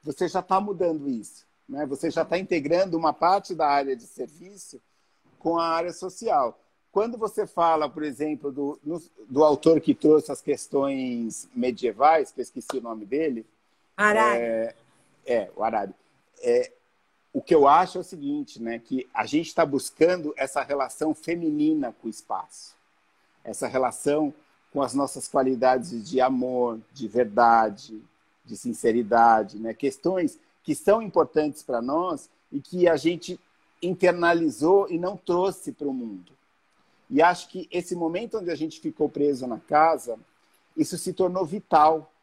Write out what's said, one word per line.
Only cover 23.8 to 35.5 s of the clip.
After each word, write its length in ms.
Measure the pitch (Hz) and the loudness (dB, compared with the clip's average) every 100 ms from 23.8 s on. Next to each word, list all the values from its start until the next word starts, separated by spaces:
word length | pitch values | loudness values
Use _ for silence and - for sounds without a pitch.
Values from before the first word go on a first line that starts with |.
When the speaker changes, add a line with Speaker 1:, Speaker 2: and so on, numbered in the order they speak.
| 127 - 147 147 147 - _ _ _ | -2 -2 -2 0 -2 -6 _ _ _
Speaker 1:
com 80 | 143 | -4
as 140 | 131 135 | -2 -2
nossas 320 | 135 139 - | -4 -6 -4
qualidades 840 | 147 131 127 127 127 90 120 101 | 0 0 2 2 2 -2 -10 -4
de 100 | 127 | 0
amor, 600 | 127 131 127 127 120 113 - | 2 0 -2 -2 -2 -4 -14
de 160 | 135 113 | -12 -4
verdade, 920 | 113 117 104 120 113 110 101 - 107 - _ _ _ | 0 0 4 6 6 4 -2 -16 -20 -20 _ _ _
de 140 | _ 101 | _ -10
sinceridade, 1000 | 123 113 120 113 107 117 117 113 101 104 | -8 -2 0 0 2 4 6 6 0 -8
né? 160 | 113 107 | -10 -4
Questões 640 | 139 - 170 185 160 - _ _ | -6 -2 -4 0 -2 -4 _ _
que 100 | - | -8
são 300 | 147 - 214 | -2 4 2
importantes 580 | 214 175 147 156 151 135 | 4 0 2 2 -2 -4
pra 220 | - 120 | -6 -4
nós 460 | 120 156 180 147 - _ _ | -2 -2 -2 -6 -10 _ _
e 80 | 143 | -12
que 300 | - 180 175 | -8 2 2
a 60 | 151 | 4
gente 440 | 151 170 - 185 _ _ _ _ 175 175 | 0 -4 -10 -14 _ _ _ _ -6 2
internalizou 880 | 185 175 170 170 165 - 156 196 196 | 2 4 2 2 0 0 4 4 4
e 80 | 165 | -2
não 200 | 180 202 | -4 -6
trouxe 540 | - 175 190 | -2 0 0